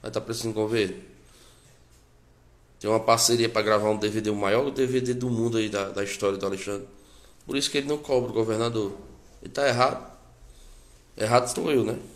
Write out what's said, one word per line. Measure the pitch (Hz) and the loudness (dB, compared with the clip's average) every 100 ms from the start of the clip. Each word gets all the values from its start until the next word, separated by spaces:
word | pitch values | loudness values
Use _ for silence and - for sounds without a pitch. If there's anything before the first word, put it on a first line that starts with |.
Vai | 110 | -6
tá | 107 | -8
precisando | 107 113 113 | -6 -6 -4
de | 107 | -2
governo? | 107 113 95 - - - - - - - - - _ - _ _ _ _ _ _ _ _ | 0 0 0 -4 -16 -20 -20 -20 -20 -20 -20 -20 _ -20 _ _ _ _ _ _ _ _
Tem | 104 | 0
uma | 113 | 2
parceria | - 113 - 120 113 | 4 4 4 4 2
pra | 110 | 2
gravar | 107 107 107 | 2 2 2
um | 107 | 0
D | 107 | 0
V | 107 | 0
D, | 107 | -2
o | |
maior | 104 98 113 143 | 0 2 2 2
D | 135 | 0
V | 127 131 | 0 0
D | 123 | 0
do | 123 123 | -2 -2
mundo | 117 117 113 | 0 0 0
aí | 110 | 0
da, | 101 98 | -2 -4
da | 98 | -4
história | 101 - 101 98 | -6 -2 -2 0
do | |
Alexandre. | 98 95 - 101 101 - - - - - - | -4 -4 -6 -8 -10 -20 -20 -20 -20 -20 -4
Por | 139 | -2
isso | 139 | 0
que | 143 | -2
ele | 139 | -2
não | 147 | -4
cobra | 147 127 113 | 2 0 2
o | |
governador. | 110 113 110 117 113 98 98 - - - - | -2 0 0 0 -2 -4 -8 -18 -20 -20 -20
Ele | - | -10
tá | - 139 | 0 0
errado. | 120 131 - - - - - - - - - - - _ - | 4 2 2 -12 -20 -20 -20 -20 -20 -20 -20 -20 -20 _ -4
Errado | 110 120 127 | 4 4 4
estou | - 165 | -2 0
eu, | 135 | 2
né? | 107 123 - | 0 -4 -10